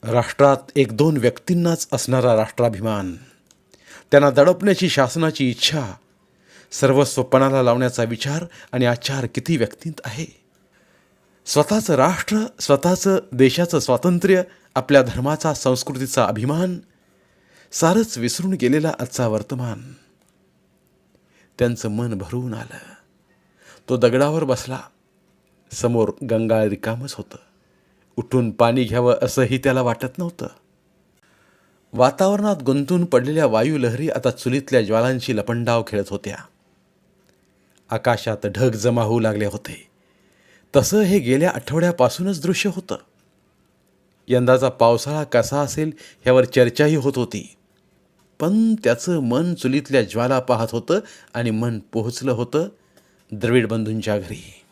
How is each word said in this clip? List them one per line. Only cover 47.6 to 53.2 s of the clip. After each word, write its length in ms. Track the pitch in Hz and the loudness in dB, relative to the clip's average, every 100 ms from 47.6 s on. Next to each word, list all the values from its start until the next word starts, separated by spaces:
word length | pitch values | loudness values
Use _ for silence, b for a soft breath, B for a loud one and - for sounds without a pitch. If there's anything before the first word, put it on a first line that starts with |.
| _ _ _ _ _ _ _ _ | _ _ _ _ _ _ _ _
पण 340 | - 208 226 | 0 2 2
त्याचं 460 | 220 - 117 - 170 | 2 0 0 0 -2
मन 340 | 123 123 170 | 0 0 0
चुलीतल्या 480 | 170 131 135 135 135 | -2 -2 -2 0 0
ज्वाला 380 | 104 107 120 135 | 0 -2 0 -2
पाहत 280 | - 120 113 | 0 -2 0
होतं 280 | 117 - 175 - B B | -4 -2 -2 -2 B B
आणि 160 | 113 120 | -6 -2
मन 280 | 110 120 113 - | -2 -2 -6 -6
पोहोचलं 400 | 113 110 120 135 | -6 -6 -6 -4
होतं 360 | 117 120 147 180 _ b b b b | -4 -2 -2 -4 _ b b b b